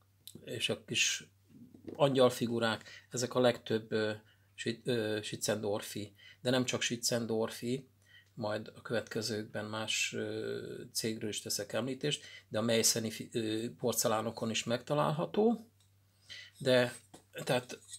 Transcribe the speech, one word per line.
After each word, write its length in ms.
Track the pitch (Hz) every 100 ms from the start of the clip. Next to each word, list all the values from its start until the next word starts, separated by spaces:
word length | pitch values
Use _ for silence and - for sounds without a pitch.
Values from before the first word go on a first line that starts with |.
| _ _ - -
és 260 | - 120 -
a 140 | 107
kis 460 | - 117 - - - _ _ - - - - -
angyalfigurák, 1120 | 143 131 123 123 117 117 113 107 - - -
ezek 240 | 123 123
a 60 | 131
legtöbb, 520 | 123 117 - 110 110
ö, 200 | 113 107 107 - _ _
Sit-, 340 | - 120 117 -
ö, 320 | 120 107 107
Sitzendorfi, 920 | 107 127 - 107 110 107 - 107 101 - - -
de 80 | 123
nem 160 | 127 123
csak 160 | 120
Sitzendorfi, 1080 | - 120 - 120 113 110 113 - 120 127 - _ _ - _
majd 380 | - 107 110 110 -
a 60 |
következőkben 840 | - 113 - 117 117 107 110 110 107
más, 480 | 110 110 - -
ö, 720 | 117 107 110 113 117 117 123 117
cégről 380 | - 113 110 107
is 120 | -
teszek 320 | 107 - 101
említést, 500 | 110 127 131 147 - - - -
de 100 | 110
a 40 |
Meisszeni 500 | 117 113 110 120 110
fi-, 180 | - -
ö, 420 | 120 110 110 120 -
porcelánokon 760 | 120 113 120 110 110 - 113
is 140 | 107
megtalálható. 1040 | - 120 - 147 147 156 - - 220 220 - _ _ _ _ _ - - - -
De, 380 | 131 127 120 - - - _ -
tehát 360 | 156 123 - - -